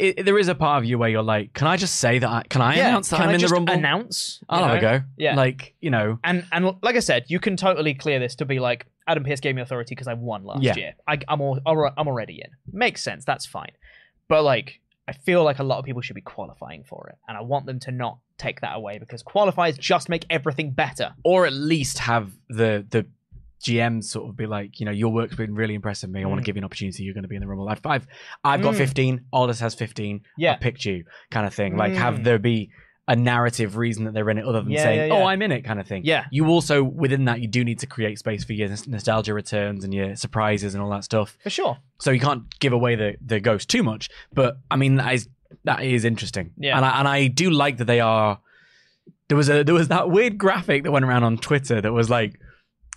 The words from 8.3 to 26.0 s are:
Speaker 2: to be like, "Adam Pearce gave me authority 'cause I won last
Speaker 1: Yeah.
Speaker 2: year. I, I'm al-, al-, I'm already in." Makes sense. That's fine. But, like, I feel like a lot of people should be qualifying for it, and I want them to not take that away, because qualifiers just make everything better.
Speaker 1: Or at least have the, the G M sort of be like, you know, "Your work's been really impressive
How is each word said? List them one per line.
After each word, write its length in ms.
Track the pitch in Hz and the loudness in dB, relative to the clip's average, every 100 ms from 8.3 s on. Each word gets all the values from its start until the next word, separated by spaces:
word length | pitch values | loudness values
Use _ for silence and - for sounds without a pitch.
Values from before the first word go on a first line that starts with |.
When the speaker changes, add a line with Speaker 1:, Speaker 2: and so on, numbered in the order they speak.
| - | -4
Speaker 2:
to 100 | 139 | -4
be 140 | 135 | 0
like, 260 | 123 120 - _ - | 0 -2 -8 _ -2
"Adam 180 | 156 | -2
Pearce 160 | 135 139 | -2 -4
gave 140 | 143 | -2
me 60 | 131 | -4
authority 340 | 123 127 120 | -6 -8 -8
'cause 140 | 127 123 | -10 -8
I 60 | |
won 280 | 117 120 104 | -8 -6 -8
last 180 | 98 135 | -8 -2
Speaker 1:
Yeah. 120 | 127 | 0
Speaker 2:
year. 200 | 101 78 - - | 0 -6 -8 -4
I, 120 | 151 - | -4 -2
I'm 140 | 151 | -2
al-, 180 | 139 135 147 | -2 -2 0
al-, 260 | 156 143 139 | 2 2 0
I'm 100 | 147 | -4
already 280 | 123 101 82 | -4 -8 -12
in." 80 | - - - | -18 -20 -14
Makes 300 | 190 233 - | -2 -2 -2
sense. 240 | - 85 - | -8 -6 -4
That's 180 | 135 | -6
fine. 280 | - - - - - - _ _ - | -6 -12 -14 -18 -20 -20 _ _ 0
But, 160 | 156 | 4
like, 360 | 147 120 - - _ _ - | 4 2 -2 -14 _ _ -16
I 40 | |
feel 300 | - - 175 | -6 2 4
like 160 | 156 135 | 4 2
a 60 | |
lot 140 | 135 120 | -2 -2
of 60 | |
people 160 | 131 123 | -4 -8
should 140 | 117 | -10
be 60 | 92 | -12
qualifying 600 | - - 98 - - 80 | -16 -14 -14 -14 -18 -18
for 240 | - - - | -20 -20 -20
it, 80 | - - | -20 -14
and 100 | 107 | -12
I 40 | |
want 260 | 120 139 135 | -4 -4 -4
them 140 | 127 | -10
to 100 | 135 | -10
not 280 | 123 120 - _ - | -6 -6 -8 _ -10
take 220 | 131 - | -8 -8
that 160 | 92 92 | -8 -8
away, 220 | 104 104 | -10 -14
because 240 | - 117 | -14 -18
qualifiers 560 | - 202 202 180 170 135 | -4 2 2 2 0 0
just 300 | - 175 - | 0 0 0
make 160 | 165 - | -6 -2
everything 400 | 165 151 139 151 | -2 -2 -4 -4
better. 400 | 131 139 127 - - | -2 -2 -4 -6 -2
Speaker 1:
Or 200 | 165 185 170 | 4 6 4
at 60 | |
least 460 | 135 151 165 131 - | 2 0 0 0 -4
have 320 | 123 117 101 - - | 0 0 0 -10 -8
the, 380 | 110 113 104 101 | 0 2 2 0
the 180 | 113 101 _ _ - - _ | -2 -2 _ _ -20 -20 _
G 180 | - 117 | -2 0
M 200 | 117 113 | 2 0
sort 260 | 101 110 107 | -4 -8 -10
of 80 | 104 | -8
be 100 | 110 | -6
like, 320 | 104 101 - | -6 -8 -8
you 60 | 104 | -6
know, 60 | |
"Your 200 | 104 113 | -2 0
work's 220 | 113 110 - | 0 -2 -6
been 180 | 110 | -6
really 200 | 104 110 | -4 -2
impressive 340 | 104 104 95 | -4 -6 -8